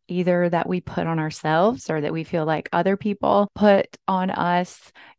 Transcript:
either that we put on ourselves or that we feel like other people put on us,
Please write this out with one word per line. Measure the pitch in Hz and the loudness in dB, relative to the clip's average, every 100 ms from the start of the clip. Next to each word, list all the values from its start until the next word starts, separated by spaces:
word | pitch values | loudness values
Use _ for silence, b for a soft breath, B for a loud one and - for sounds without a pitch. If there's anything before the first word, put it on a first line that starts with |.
| - | -8
either | 180 180 175 175 | -2 0 2 2
that | 165 - | 0 -2
we | 180 | -4
put | - - 165 | -4 -4 -2
on | 165 | -2
ourselves | 156 - 156 160 208 262 - | -4 -4 0 2 2 0 -4
or | 156 | -4
that | 147 | -2
we | 160 | -4
feel | 160 170 | -4 -2
like | 156 156 - | -2 -2 -2
other | 175 180 196 | 0 0 0
people | 208 202 208 202 208 | -2 -2 2 2 2
put | - 208 196 - - - | 2 4 4 2 -6 -4
on | 185 185 | -2 -2
us, | - 175 175 180 - - B B | -2 0 0 -2 -8 -16 B B